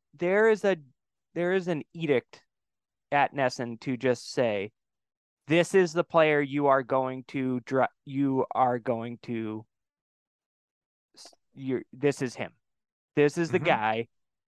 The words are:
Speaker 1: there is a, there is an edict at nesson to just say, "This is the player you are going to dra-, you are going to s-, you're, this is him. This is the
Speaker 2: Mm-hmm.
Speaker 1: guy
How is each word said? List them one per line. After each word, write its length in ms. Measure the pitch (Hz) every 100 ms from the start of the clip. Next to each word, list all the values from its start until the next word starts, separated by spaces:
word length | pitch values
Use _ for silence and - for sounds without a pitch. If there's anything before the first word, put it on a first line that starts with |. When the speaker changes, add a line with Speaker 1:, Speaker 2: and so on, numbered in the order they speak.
| _ 147
Speaker 1:
there 320 | 175 196 226
is 160 | 214 202
a, 120 | 175 135 _ _ _ _ 160
there 180 | 175
is 140 | 190 175
an 160 | 160 -
edict 480 | 170 160 127 - - _ _ _ _ _ _ -
at 240 | 143 135 139
nesson 440 | 131 - 120 113
to 160 | - 123
just 340 | 127 120 -
say, 400 | - 120 104 101 _ _ _ _ _ _ _ -
"This 280 | 165 170 196
is 180 | 175
the 100 | 160
player 380 | 165 170 156 147
you 260 | 143 143 143
are 140 | 135
going 440 | 120 135 131 131 127
to 320 | 143 127 127
dra-, 280 | - 135 120 _ -
you 400 | 135 139 131 -
are 280 | 110 127 123
going 400 | 117 113 117 117
to 420 | - 117 110 110 110 _ _ _ _ _ _ _ _ _ _ _ _ _ _ _
s-, 180 | - _ _
you're, 300 | - 131 123 -
this 300 | 131 143 135
is 120 | 131
him. 200 | - 98 _ _ _ _ _ _ -
This 220 | 147 175
is 140 | 165
the 80 | 123
Speaker 2:
Mm-hmm. 60 | 160
Speaker 1:
guy 420 | 127 107 110 117 _ _ _